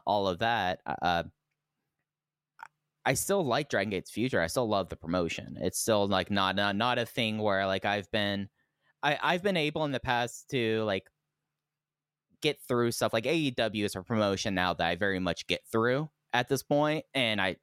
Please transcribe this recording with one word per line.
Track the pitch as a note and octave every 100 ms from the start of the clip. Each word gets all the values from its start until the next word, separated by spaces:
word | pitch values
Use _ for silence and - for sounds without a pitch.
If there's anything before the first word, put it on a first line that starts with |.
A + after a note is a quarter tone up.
all | - G#2 G2
of | F2
that, | A2+ A2+ F#2 F2+ - C2
uh, | F2 E2+ E2 - _ _ _ _ _ _ _ _ _ _ _ - - _ _ _ A#2+
I |
still | C3 - G3 C#3+
like | A#2+ D3+
Dragon | G#2+ G#2
Gate's | F#2 -
future. | G#2 B2+ G2
I | E2+
still | C3+ A2+
love | G2+ F2
the | -
promotion. | E2 F2+ E2 - - -
It's | F#2 -
still, | - G#2 G2+
like, | F#2+ F2
not, | G2+ F#2+ G2
not, | G2+
not | G2 B2 A#2+
a | A2+
thing | - A2 G#2+
where, | G#2+ G2 G2
like, | F#2+
I've | G#2 G#2 F#2+
been, | A2 G2+ G2+ G2 _ _ _ _ _
I, | D3 D3
I've | C#3 F3+
been | G3+ F3+
able | D3+ D#3
in | D3
the | C3
past | C3 A#2+ A#2+ - -
to, | C3+ A2+ A2
like, | G#2+ F#2+ - _ _ _ _ _ _ _ _ _ _ _ _ _
get | D3+ - -
through | B2 A#2+
stuff. | - A2+
Like, | A2+ A#2+
A |
E | E3 C#3+
W | B2 A2+ G#2+
is | G2+
a | F#2+
promotion | F2+ A2+ G2+ G2 - F#2
now | F2+
that | E2+ E2+
I | F2
very | G2+ F#2+
much | F2+ - -
get | F2 -
through | A2+ A#2 C3+ D#3 _ _
at | A#2+ B2
this | C3+
point, | - D3 D3+ D#3 -
and | C3+ A#2 G#2
I, | F#2+ -